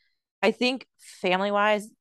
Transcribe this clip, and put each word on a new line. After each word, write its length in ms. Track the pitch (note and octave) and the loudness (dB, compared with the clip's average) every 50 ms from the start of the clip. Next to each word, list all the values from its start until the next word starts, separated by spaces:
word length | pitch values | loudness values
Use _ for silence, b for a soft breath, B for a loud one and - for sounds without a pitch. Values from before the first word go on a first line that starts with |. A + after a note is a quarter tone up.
| _ _ _ _ _ _ _ _ | _ _ _ _ _ _ _ _
I 100 | G3 F#3+ | 0 0
think 340 | F#3 - B3 B3 C3+ - - _ _ _ - - - - | 0 0 0 -2 -2 -4 -8 _ _ _ -20 -20 -12 -6
family-wise, 680 | - F3+ F3+ F#3 G3 G3+ G3+ G3+ G#3 G#3+ G#3+ G#3 G#3 A3 - _ | -2 0 0 0 0 0 0 2 2 2 2 0 -2 -8 -16 _